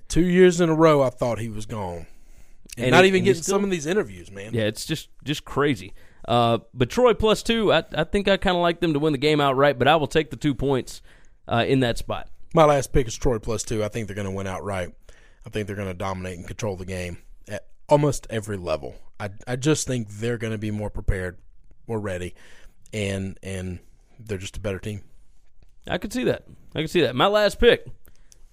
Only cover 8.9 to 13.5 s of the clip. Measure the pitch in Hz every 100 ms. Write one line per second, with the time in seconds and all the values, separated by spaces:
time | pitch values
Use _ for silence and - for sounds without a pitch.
8.9 | 143 156 139 147 151 143 131 143 127 127
9.9 | 160 143 120 151 120 147 131 135 131 -
10.9 | - - - - _ - 117 101 135 120
11.9 | 113 - 101 - - - 170 151 143 -
12.9 | 147 110 - 143 110 117